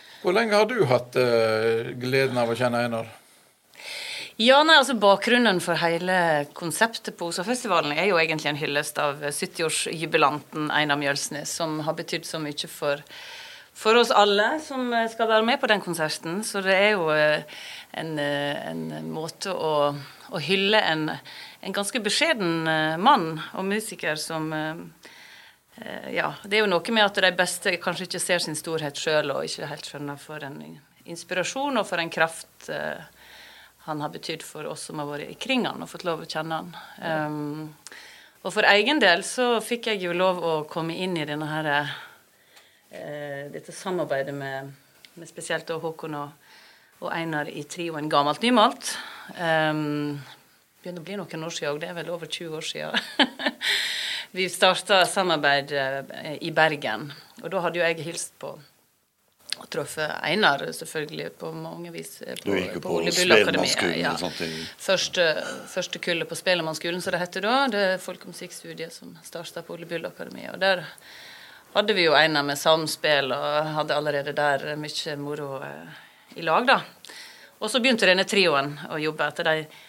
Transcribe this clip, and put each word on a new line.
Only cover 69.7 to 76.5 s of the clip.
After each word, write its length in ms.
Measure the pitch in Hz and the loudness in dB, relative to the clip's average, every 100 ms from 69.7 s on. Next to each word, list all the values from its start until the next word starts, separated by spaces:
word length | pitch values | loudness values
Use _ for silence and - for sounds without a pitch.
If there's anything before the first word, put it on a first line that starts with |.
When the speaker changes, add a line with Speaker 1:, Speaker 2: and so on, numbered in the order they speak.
| 170 | -12
Speaker 2:
Ole 100 | 165 | -8
Bull 160 | 170 175 | -8 -8
Akademiet, 420 | - - - - | -10 -14 -12 -12
og 80 | - | 0
der 240 | 190 180 156 - - - - - - - - | 2 2 -2 -14 -20 -20 -20 -20 -20 -20 -2
hadde 240 | 196 208 196 | 0 2 4
vi 80 | |
jo 80 | 165 143 | 6 8
Einar 280 | 160 151 | 6 4
med 160 | 143 143 | 0 2
samspill, 720 | 165 160 156 - 156 143 131 | 4 4 2 -2 2 4 2
og 400 | 135 147 147 156 156 | -2 0 0 0 -2
hadde 180 | 151 147 | 0 0
allerede 400 | 151 143 139 143 | 0 -2 -2 0
der 320 | 147 139 151 151 | 2 2 -2 -6
mye 400 | 151 - 160 143 | -6 -8 -6 -6
moro, 340 | 143 151 139 135 | -6 -6 -8 -8
eh, 320 | 143 147 165 156 - _ _ - | -10 -12 -16 -18 -20 _ _ -6
i 80 | |
lag, 240 | 165 | 0